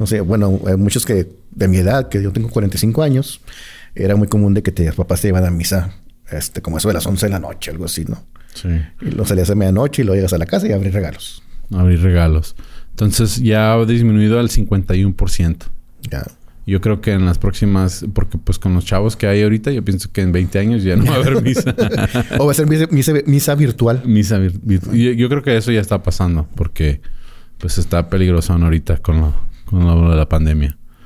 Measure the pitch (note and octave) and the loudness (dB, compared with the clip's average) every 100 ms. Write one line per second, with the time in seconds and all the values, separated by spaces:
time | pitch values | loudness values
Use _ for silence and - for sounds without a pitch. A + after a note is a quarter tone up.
0 | G#2+ G#2+ F2 G#2+ G2+ F#2+ G2 F#2+ G2+ A#2+ | -2 -2 0 0 2 0 0 0 0 0
1 | - G2 F2+ - - - F#2+ F#2 F2+ C3+ | 0 -2 -2 -10 -20 -2 2 2 2 0
2 | A#2+ G2+ G2 A#2 A2+ A#2 G2+ G2 A2 B2 | -2 -4 -2 -4 -4 -2 -2 0 0 0
3 | D3+ C3 C3+ - - - - - - - | 0 0 -2 -12 -20 -20 -20 -20 -16 -4
4 | F#2+ G2+ G2+ G#2 G2+ G2 - F#2 E2 E2+ | 0 0 2 2 2 2 0 0 -2 -2
5 | F2 F#2 G#2 F#2 F2+ E2+ E2+ F#2+ F2+ - | -2 -2 0 2 0 -2 -2 -4 -4 -10
6 | - - - D#2 - - - E2 G2+ G#2 | -20 -20 -14 -10 -10 -10 -8 -4 -2 -2
7 | - F#2 G#2 G2 D2 - - D#2+ E2 - | -2 -2 -2 -4 -6 -12 -12 -10 -8 -8
8 | D#2+ - - - - - F2+ E2 D2+ - | -8 -10 -12 -20 -20 -10 -4 -4 -4 -8
9 | A#3+ - - F#2 F2+ G2+ F#2+ F#2+ C#3+ - | -6 -4 0 0 2 2 2 2 0 0
10 | G#2+ G2 F#2 E2+ E2+ G3 G#3+ G2+ F#2+ G2 | 0 0 0 -2 -2 -2 0 -2 -2 -2
11 | E2+ - - - - - - F#2+ F#2 E2+ | -4 -8 -16 -18 -14 -12 -6 2 4 4
12 | F#2 F2 E2 D#2+ - - - - - - | 4 4 4 2 -2 -8 -12 -14 -12 -2
13 | G#2 G#2 A2 B2 A#2 G#2+ A2 A2+ A2+ A#2 | 0 2 0 0 2 2 2 2 2 2
14 | A#2 G#2+ G#2+ A#2 A#2+ A#2+ G#2 G2 F2+ F2+ | 4 4 4 2 2 2 2 0 0 2
15 | G2 F2+ - - E2+ - - - - - | 2 2 2 2 2 -2 -6 -8 -10 -16
16 | - C2+ - - - - - F#2+ A2+ G#2 | -10 -10 -12 -16 -20 -14 -2 0 0 0
17 | - G2 F#2 E2+ G2 - G#2 F#2+ F#2 - | 0 2 2 2 0 0 2 2 0 -2
18 | - - - E2+ - - F#2+ F2+ - F#2+ | -4 -2 -2 -2 -2 -2 0 0 0 0
19 | A2 - G#2 G2+ G#2 A2 B2+ B2+ G2+ F#2+ | 0 -2 0 2 2 2 0 -2 -2 -4
20 | - - F#2 F2 F2+ G2 G#2 A#2 F#2+ F2+ | -4 -2 0 0 0 0 0 0 2 2
21 | - C3+ C#3+ C3+ A2+ F3 C3 F3 G#2+ A2 | 2 2 2 2 2 0 -2 0 0 0
22 | G#2+ B2 A#2 - D3 C#3 D3+ D#3 D#3+ D3 | -2 -2 -2 0 2 2 2 2 2 2
23 | C3 D3 D3 C#3 C#3+ C#3+ C3 - A2+ B2+ | 2 0 2 2 2 2 0 2 0 2
24 | B2+ G#2+ G2 G#2 F#2+ F2+ A2 F#2+ F2 A#2+ | 2 2 4 2 0 -2 0 0 2 2
25 | A#2+ A#2 B2 C#3+ C3+ A2+ A2+ A2+ F#2+ G2 | 2 2 0 0 0 0 2 0 0 -2
26 | - - F2+ E2 D#2 - D#2+ - D2+ C#2+ | -2 0 0 0 -2 -4 -4 0 0 -2
27 | - - - - - - E2+ - - F2 | -4 -8 -10 -18 -20 -10 -2 0 0 0
28 | E2+ F#2+ F2+ E2+ D2+ E2+ E2 E2 - D#2+ | 0 0 2 2 2 2 2 2 0 -2
29 | - D#2+ D#2 - - - - F#2 F2 E2+ | 0 2 2 2 0 -4 -4 2 4 4
30 | E2+ D#2+ D#2 D#2+ D#2 D2+ C#2+ - - - | 4 2 2 2 2 2 -2 -4 -16 -20